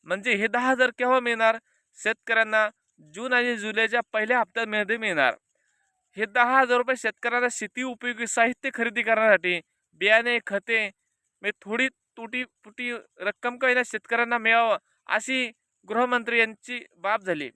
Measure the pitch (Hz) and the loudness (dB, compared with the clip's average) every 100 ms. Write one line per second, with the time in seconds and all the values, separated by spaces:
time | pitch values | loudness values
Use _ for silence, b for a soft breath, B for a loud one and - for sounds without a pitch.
0 | 156 190 226 202 214 240 254 254 254 - | -6 -6 -2 0 0 0 0 2 0 0
1 | 247 254 240 233 226 226 _ _ _ - | 2 2 0 2 2 0 _ _ _ -6
2 | 214 220 - 226 220 214 214 _ _ _ | -4 -4 -2 0 2 2 0 _ _ _
3 | 156 160 254 247 247 233 214 208 226 240 | -20 -10 -2 0 0 -2 -4 -2 0 0
4 | - 220 214 247 214 226 220 214 196 226 | -2 -4 0 0 0 -4 -2 -2 -2 -4
5 | 220 160 131 - _ _ _ _ _ _ | -2 2 2 0 _ _ _ _ _ _
6 | _ 190 214 226 240 262 247 240 240 254 | _ -8 -2 2 4 4 4 2 0 -2
7 | 226 - 233 240 247 - 208 - 262 240 | -4 -4 -2 0 0 -2 -10 -8 -8 -6
8 | 247 226 233 - 233 247 269 247 233 220 | -8 -6 -4 2 0 0 -8 -4 -4 -2
9 | 220 220 220 185 180 175 _ _ _ 156 | 0 2 6 4 2 -4 _ _ _ _
10 | 196 220 240 240 - 202 - 226 208 _ | 4 4 4 -2 -2 -6 -2 -2 -2 _
11 | _ _ _ _ 202 - 202 226 254 _ | _ _ _ _ -8 -8 -6 -2 -2 _
12 | _ - 226 254 - _ 214 214 247 240 | _ -18 -8 -8 -8 _ -20 -10 -8 -8
13 | - _ 190 - 240 247 262 247 240 214 | -12 _ -8 -4 -6 0 0 2 0 -8
14 | - 233 233 240 226 233 233 196 _ _ | -4 -2 0 0 4 4 4 0 _ _
15 | - 214 247 262 240 _ _ _ - 214 | -4 -4 -2 -4 -4 _ _ _ -6 -2
16 | 247 247 226 233 226 220 - 247 - 175 | 0 0 0 0 0 -4 -12 -12 -12 _
17 | 190 214 185 160 131 | -4 -2 -2 -4 -6